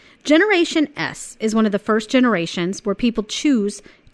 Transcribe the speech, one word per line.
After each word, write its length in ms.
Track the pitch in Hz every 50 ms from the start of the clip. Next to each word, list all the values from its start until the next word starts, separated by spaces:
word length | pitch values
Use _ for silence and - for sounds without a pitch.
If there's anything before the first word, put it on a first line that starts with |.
| _ - _ _ -
Generation 640 | 262 302 330 403 427 392 339 330 - - 320 294 - -
S 400 | - 156 127 - - - - - -
is 140 | 220 220 214
one 140 | 220 220
of 40 | 208
the 60 | 202
first 320 | 196 - - 214 220 214 -
generations 760 | - 254 254 240 214 170 170 - - 185 170 180 196 - -
where 120 | 208 190
people 280 | - 247 233 226 226 202
choose 600 | - - - - 302 269 220 202 202 202 - - - - _ _ -